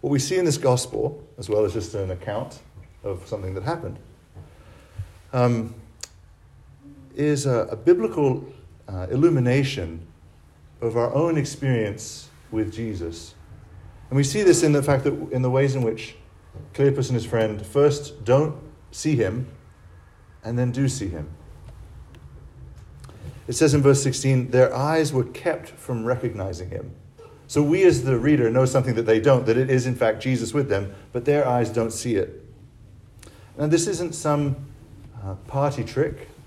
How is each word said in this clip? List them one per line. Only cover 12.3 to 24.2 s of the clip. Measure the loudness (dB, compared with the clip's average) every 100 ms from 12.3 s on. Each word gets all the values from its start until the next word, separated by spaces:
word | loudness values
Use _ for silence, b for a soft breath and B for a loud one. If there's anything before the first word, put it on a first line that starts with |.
| -20 -8
with | -4 -4
Jesus. | -4 -8 -6 -8 -10 -16 -20 -20 -20 -20 -20 -20 -20 -2
And | 0
we |
see | 2 4
this | 6 6
in | 6
the | 4
fact | 4 2
that, | 2 -4 -4
in | -2
the | 0
ways | 2 2 2
in |
which | -2 -4 -10 -16 -20 -20 -20 -20 -16
Cleopas | 2 2 2 0
and | -2
his | -2
friend | 0 0 -2
first | -4 4 4 2 -8 -10
don't | 2 4 4 -4 -16 -20 -20
see | -6 -2 0
him | 0 -2 -8 -14 -20 -20 -20 -20 -20 -20 -20 -16
and | -6 -2
then | -2
do | 0 -2
see | -2 -6
him. | -8 -10 -14 -20 -20 -20 -20 -20 -20 -20 -20 -20 -20 -20 -20 -20 -20 -20 -20 -20 B B B B
It |
says | 2 4 6
in |
verse | 6 6
sixteen, | 2 0